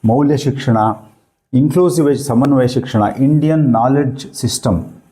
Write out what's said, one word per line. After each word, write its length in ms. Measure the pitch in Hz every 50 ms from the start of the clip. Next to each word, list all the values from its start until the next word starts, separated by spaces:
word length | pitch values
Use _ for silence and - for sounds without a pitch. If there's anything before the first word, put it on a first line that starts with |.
| -
ಮೌಲ್ಯ 320 | 110 113 139 147 143 147
ಶಿಕ್ಷಣ, 400 | 131 - 139 123 - - 131 117 110 107 110 104 - - - _ _ _ _ _ _ _ _ -
ಇನ್ಕ್ಲೂಸಿವ್ 560 | 127 139 151 - 180 180 175 - 160 151 143
ಎಜ್-, 120 | 139 120
ಸಮನ್ವಯ 440 | - - 117 117 135 143 139 131 127
ಶಿಕ್ಷಣ, 360 | 123 - 127 - - - 110 104 101 - 123
ಇಂಡಿಯನ್ 540 | 135 139 151 151 151 156 160 156 151 131
ನಾಲೆಡ್ಜ್ 640 | 117 113 120 131 135 143 143 131 127 - - - -
ಸಿಸ್ಟಮ್ 500 | - - 117 - - - 117 95 82 - - - - _ _